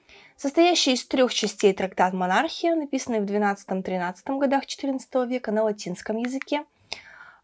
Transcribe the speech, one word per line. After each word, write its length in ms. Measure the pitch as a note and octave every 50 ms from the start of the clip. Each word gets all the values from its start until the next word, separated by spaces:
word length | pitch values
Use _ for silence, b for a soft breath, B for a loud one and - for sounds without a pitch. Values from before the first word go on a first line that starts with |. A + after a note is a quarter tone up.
| b b b b b b b
Состоящий 560 | b - C#4 - E4+ E4+ F4+ F4 - - C#4+ B3+
из 120 | B3 -
трех 280 | - - C4 B3+ A#3 -
частей 400 | - A3 G3+ - - - G3 F#3+
трактат 400 | - F#3+ F#3 - - F3+ F#3 F#3+
"Монархия", 640 | F#3 F#3 F3+ F#3+ A3 D4+ E4 - - - E4+ E4
написанный 440 | D#4+ D4 C#4+ - C4 - - A3+ G#3+
в 60 | G3+
двенадцатом-тринадцатом 1120 | G3 G3+ G#3 G#3 G3+ G3+ - - - F#3+ F#3 F#3 F#3 F#3 F3+ F3 F3+ F#3 - - - C4+ C#4
годах 260 | C#4+ B3+ C#4 C4+ -
четырнадцатого 600 | - - - - C#4 C4 C4 - - - B3+ B3+
века 260 | A#3+ B3+ B3 - C4
на 120 | G#3 G#3+ A3
латинском 540 | G#3+ G#3 G#3+ - - F3+ - - - G#3+
языке. 480 | A3+ A#3+ B3 C4 C4+ - - D4 D4 D4 _ B B B B B B B B B B B B B B